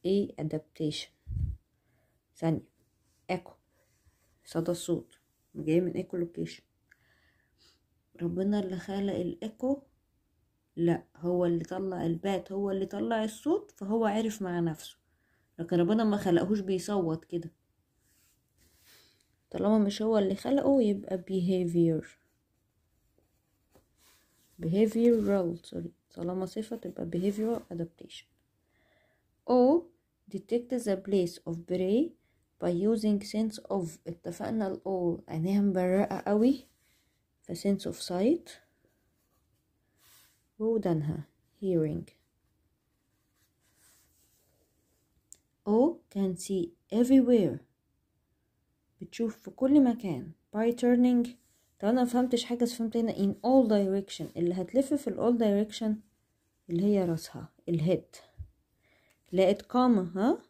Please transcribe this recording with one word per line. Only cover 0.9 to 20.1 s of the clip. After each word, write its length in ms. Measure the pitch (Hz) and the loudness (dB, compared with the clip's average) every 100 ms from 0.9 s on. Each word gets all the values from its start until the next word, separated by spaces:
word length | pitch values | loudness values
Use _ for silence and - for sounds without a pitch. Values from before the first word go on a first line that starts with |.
| - - _ - - - - _ _ _ _ _ _ _ - | -6 -12 _ -8 -4 -4 -6 _ _ _ _ _ _ _ -6
ثانية، 320 | 160 143 - _ _ _ _ _ - | -2 -2 -6 _ _ _ _ _ -8
echo، 200 | 180 - - _ _ _ _ _ _ _ _ - | -8 -8 -20 _ _ _ _ _ _ _ _ -8
صدى 260 | 170 165 | -4 -2
الصوت، 480 | 170 - 160 - _ _ _ _ 147 | -4 -2 -4 -6 _ _ _ _ -8
جاي 260 | 151 170 | 0 2
من 220 | 180 - | 2 -4
echolocation. 580 | 180 180 170 - 165 - _ _ _ _ _ _ _ _ _ _ _ _ _ _ _ - | -6 -6 -6 -6 -10 -12 _ _ _ _ _ _ _ _ _ _ _ _ _ _ _ -8
ربنا 380 | 170 175 196 208 | -6 -4 -2 -2
اللي 180 | 190 185 | -4 -8
خلق 360 | - 196 202 | -8 -6 -4
الايكو؟ 680 | - 175 - 220 - 254 277 - _ _ _ _ _ _ _ _ - | -4 -6 -8 -12 -6 -4 -4 -8 _ _ _ _ _ _ _ _ -2
لا، 280 | 170 165 - - | 0 0 -6 -8
هو 300 | 175 180 175 | -2 0 2
اللي 180 | 170 | 0
طلع 420 | 165 185 190 175 165 | -4 -8 -6 -4 -4
البات، 460 | 170 196 190 180 | -2 -2 -4 -6
هو 200 | 196 196 | -6 -4
اللي 140 | 190 190 | -2 -4
طلع 380 | 202 226 220 | -4 -4 -2
الصوت، 480 | 214 - 294 381 - | -4 -4 -2 -2 -4
فهو 340 | - 196 226 220 | -12 -4 0 0
عرف 360 | 214 226 214 | 0 -2 -4
مع 180 | 185 175 | -4 -2
نفسه، 380 | 170 151 - - _ _ _ _ _ - | -2 -4 -12 -20 _ _ _ _ _ -10
لكن 180 | 170 175 | 0 2
ربنا 260 | 175 214 | 4 2
ما 140 | 220 202 | 2 2
خلقهوش 420 | 190 170 185 208 | 2 2 2 -2
بيصوت 680 | 190 185 190 202 165 160 - | -2 -4 -2 -2 -2 -4 -6
كده. 260 | 170 170 _ _ _ _ _ _ _ _ _ _ _ _ _ _ - _ _ _ _ _ | -8 -8 _ _ _ _ _ _ _ _ _ _ _ _ _ _ -20 _ _ _ _ _
طالما 280 | - 196 220 | -2 2 4
مش 240 | 202 208 | 2 0
هو 160 | 220 | 0